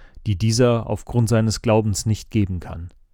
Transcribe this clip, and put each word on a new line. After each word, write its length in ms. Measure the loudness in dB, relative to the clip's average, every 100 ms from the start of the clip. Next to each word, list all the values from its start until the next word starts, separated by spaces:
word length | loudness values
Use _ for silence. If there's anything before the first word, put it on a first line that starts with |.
| -20 -10 -4
die 120 | 0
dieser 500 | 0 4 4 2 -2
aufgrund 420 | -6 -2 -2 2
seines 320 | 2 2 0
Glaubens 440 | 2 2 2 -2 -2
nicht 260 | -4 -2
geben 280 | -2 0 -4
kann. 300 | -8 -12 -14 -18 _